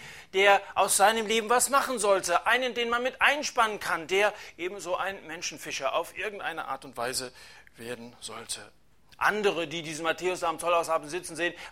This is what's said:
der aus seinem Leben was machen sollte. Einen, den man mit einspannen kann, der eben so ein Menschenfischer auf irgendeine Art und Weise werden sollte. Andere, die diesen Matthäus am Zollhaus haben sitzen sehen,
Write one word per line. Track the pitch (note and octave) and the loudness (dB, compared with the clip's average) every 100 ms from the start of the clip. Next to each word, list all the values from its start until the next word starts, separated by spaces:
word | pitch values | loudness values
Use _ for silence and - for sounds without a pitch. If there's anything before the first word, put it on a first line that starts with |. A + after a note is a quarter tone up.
| - - - | -12 -18 -4
der | F#3 G3+ G3 - | 4 8 8 4
aus | - F#3+ - | 0 4 6
seinem | G3+ A3+ G#3 | 6 6 2
Leben | A3 G#3+ | 0 4
was | A#3+ - | 2 4
machen | C4+ C4 B3 | 2 2 0
sollte. | G3+ F#3+ F3+ F3 - | 4 4 4 0 2
Einen, | A#3+ B3+ | 2 0
den | A#3 A#3 | -2 -2
man | A#3+ | 0
mit | B3+ - | -2 2
einspannen | A3 C#4+ C4+ - A3+ G#3 | 2 2 -2 0 0 0
kann, | - E3+ E3 | -4 -4 0
der | F#3+ G#3 - - - | 2 2 0 -14 -10
eben | F3 G3+ | -8 -8
so | E3+ F#3 | -6 -4
ein | F3+ G3 D#3 | -4 -6 -12
Menschenfischer | E3 - D#3 D#3+ - C#3 | -10 -10 -10 -10 -4 -2
auf | B2+ D3 - | -2 -4 -8
irgendeine | G3 G3+ C#3+ E3 - | -8 -6 -8 -8 -8
Art | C3+ C#3+ | -10 -10
und | B2 | -6
Weise | A#2+ C3 B2+ - - - - - | -4 -4 -8 -14 -20 -20 -20 -16
werden | A#2 A#2+ A#2+ A#2+ | -12 -12 -14 -16
sollte. | - A2+ A2+ - G#2 _ _ _ _ - | -16 -14 -10 -12 -12 _ _ _ _ -2
Andere, | C3+ G3+ G3+ D#3+ D#3+ | 0 2 0 0 -4
die | E3 | -6
diesen | D#3 D#3 | -8 -4
Matthäus | E3 D#3+ F3+ F3+ | -2 -2 -2 -2
am | E3+ D#3+ | -4 -2
Zollhaus | E3+ E3+ D#3+ | 2 2 2
haben | D#3+ D3+ | -2 -2
sitzen | E3+ E3+ D#3 | -10 -8 -4
sehen, | F3 E3+ - | -4 -4 -4